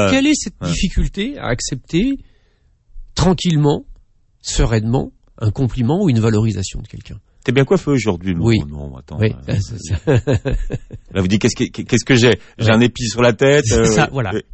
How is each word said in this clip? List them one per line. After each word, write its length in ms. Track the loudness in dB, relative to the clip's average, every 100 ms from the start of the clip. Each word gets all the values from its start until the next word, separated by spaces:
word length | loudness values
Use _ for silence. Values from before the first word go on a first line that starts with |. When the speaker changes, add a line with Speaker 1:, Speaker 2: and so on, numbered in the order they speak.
| 4
Speaker 1:
est, 40 |
quelle 160 | 2 2
est 60 |
cette 200 | 0 -4 -8
Speaker 2:
Ouais. 80 | -4
Speaker 1:
difficulté 680 | -2 0 0 -2 -2 -8 -6
à 80 | -4
accepter 720 | -4 -4 -10 -4 0 0 -2 -10 _ _ _ _ _ _ -18 -10
tranquillement, 720 | 0 2 2 2 2 2 0 -4 -20 _ _ _ _
sereinement, 720 | -6 0 2 2 0 -2 -2 -10 _ -6
un 120 | -4
compliment 520 | 0 -2 0 0 2
ou 60 | 2
une 100 | 2
valorisation 600 | 2 2 0 -2 -6 -10
de 60 | -12
quelqu'un ? 300 | -16 -16 -20 _ _
Speaker 2:
T'es 80 | 0
bien 120 | 2
coiffé 260 | 4 2 2
aujourd'hui, 440 | 0 0 -2 -2
non ? 100 | 0 2
Speaker 1:
Oui. 120 | 2 -2
Speaker 2:
Non, 300 | -10 -12 -14
attends, 220 | -10 -2
Speaker 1:
Oui, 140 | -2 -4 -4
Speaker 2:
euh, 80 | -4
Speaker 1:
c'est 180 | -4 -8
ça. 200 | -8 -4 0
<laughs> 360 | 0 0 -2 -2 -4 -4 -8 -10 -20 -8
Speaker 2:
Là, 80 | -4
vous 80 | 0
dites, 140 | 2
qu'est-ce 140 | 0 0
que, 260 | -4 -6
qu'est-ce 220 | -2 0
que 100 | 2
j'ai ? 180 | 4 4 2 -2 -2
J'ai 80 | 2
Speaker 1:
Ouais. 40 |
Speaker 2:
un 80 | 4
épi 240 | 2 0 -4
sur 140 | 2
la 140 | 2
tête, 300 | 4 4 4 4
Speaker 1:
C'est 120 | 2
Speaker 2:
euh, 40 | 4
Speaker 1:
ça, 220 | 2 0
voilà. 180 | -2 -4
Speaker 2:
euh, 60 | -6 -6